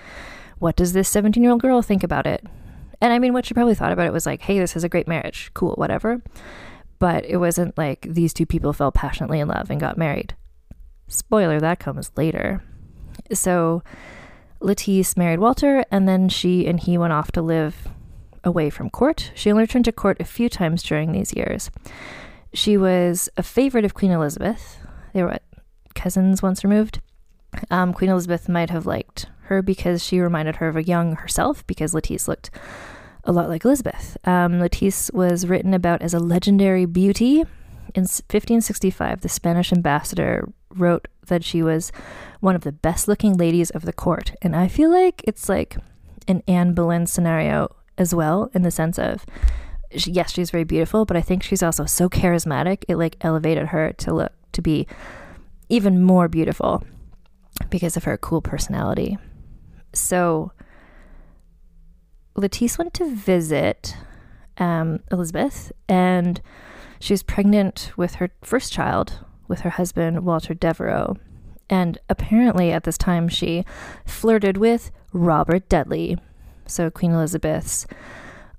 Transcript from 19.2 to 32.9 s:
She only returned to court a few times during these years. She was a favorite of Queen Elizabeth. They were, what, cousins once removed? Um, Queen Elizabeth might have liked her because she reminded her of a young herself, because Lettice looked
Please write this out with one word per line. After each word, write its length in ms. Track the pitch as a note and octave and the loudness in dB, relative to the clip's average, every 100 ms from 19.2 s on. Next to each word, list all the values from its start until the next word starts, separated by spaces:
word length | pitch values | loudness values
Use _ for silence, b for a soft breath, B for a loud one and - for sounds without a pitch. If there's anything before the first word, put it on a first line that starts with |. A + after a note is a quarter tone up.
| - | -6
She 160 | - G#3 | -2 2
only 140 | G#3+ | 4
returned 200 | A3+ B3+ | 4 2
to 80 | A#3 | 2
court 240 | - G3 F#3 | 2 0 0
a 40 | |
few 240 | E3+ - A#3 | -4 -2 -2
times 340 | - E3+ E3+ | 0 0 -2
during 300 | - D#3 D#3+ | -2 -2 -2
these 220 | F#3+ - | -2 -4
years. 360 | - - - - - B B B B B B B | -4 -4 -4 -8 -14 B B B B B B B
She 240 | - - G#3 | -2 2 4
was 500 | F#3+ F3+ F3 F3+ - - | 4 4 2 0 -4 -4
a 60 | |
favorite 420 | - - C4+ B3 | -2 2 2 2
of 80 | G3+ | 0
Queen 180 | - G3 | 2 2
Elizabeth. 680 | E3+ D3 - - A3+ - - B B B | 2 0 -2 -4 -4 -10 -18 B B B
They 100 | F#3+ | -2
were, 100 | F3 | -2
what, 100 | - _ - - _ - | -2 _ -20 -20 _ -16
cousins 480 | - F#3 F#3 F#3+ F#3+ | -8 -2 2 4 4
once 220 | F#3+ F#3+ | 2 0
removed? 380 | G3 G#3 G#3+ - - _ - _ _ - - | 2 2 2 -4 -12 _ -20 _ _ -12 -2
Um, 220 | F3 F3+ | 0 0
Queen 160 | E3+ F#3+ | 2 2
Elizabeth 400 | F#3 F3 E3+ - | 2 0 -4 0
might 220 | F3 E3+ | 0 0
have 160 | E3+ - | -2 -2
liked 400 | - - - - - | -4 -6 -12 -16 -12
her 180 | - G3 | -2 -2
because 420 | F#3+ F#3+ F3+ F3 | 0 0 0 -2
she 160 | - F3+ | 0 0
reminded 380 | F3 E3 D#3 D#3+ | 2 0 -2 -2
her 120 | D#3+ | -2
of 80 | D#3+ | -2
a 60 | |
young 340 | E3 F3 E3+ D#3+ | 0 2 0 -2
herself, 500 | - - A#3+ C#4+ - | -4 0 0 -2 -6
because 260 | F#3 D#3 | -6 -2
Lettice 340 | D#3+ - - - | -2 -2 -4 -4
looked 240 | - - B B B B | -6 -8 B B B B